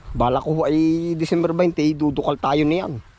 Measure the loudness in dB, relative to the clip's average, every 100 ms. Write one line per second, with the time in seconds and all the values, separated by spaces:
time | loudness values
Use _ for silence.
0 | -8 0 2 2 0 0 0 2 2 0
1 | -2 -4 0 0 0 2 0 2 0 0
2 | 0 0 -2 -2 0 2 2 0 -4 -8
3 | -12